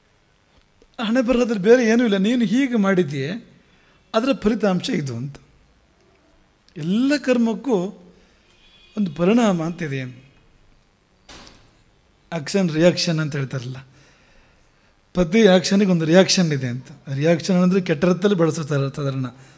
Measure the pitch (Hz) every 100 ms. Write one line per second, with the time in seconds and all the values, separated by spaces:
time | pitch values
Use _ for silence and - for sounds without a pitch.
0 | _ _ _ _ _ _ _ _ _ -
1 | 226 240 240 247 240 220 185 254 226 233
2 | 240 196 196 254 214 233 277 240 190 185
3 | 147 143 135 233 - _ _ _ _ _
4 | _ 220 262 220 208 226 202 180 220 190
5 | 139 117 139 - _ _ _ _ _ _
6 | _ _ _ _ _ _ _ - 156 208
7 | 269 294 - 247 226 220 277 202 185 -
8 | - - _ _ _ _ _ _ - -
9 | 190 139 175 233 226 175 160 165 160 135
10 | 127 123 - _ _ _ _ _ _ _
11 | _ _ - - - - _ _ _ _
12 | _ _ - 170 139 196 180 151 175 170
13 | 180 156 151 147 131 135 123 127 - _
14 | _ _ _ _ _ _ _ _ _ _
15 | _ - 170 220 208 185 - 196 202 175
16 | 160 175 185 - 170 143 127 127 - -
17 | - 135 156 170 170 180 180 190 180 151
18 | 180 175 202 202 165 156 147 143 135 139
19 | 139 135 127 - -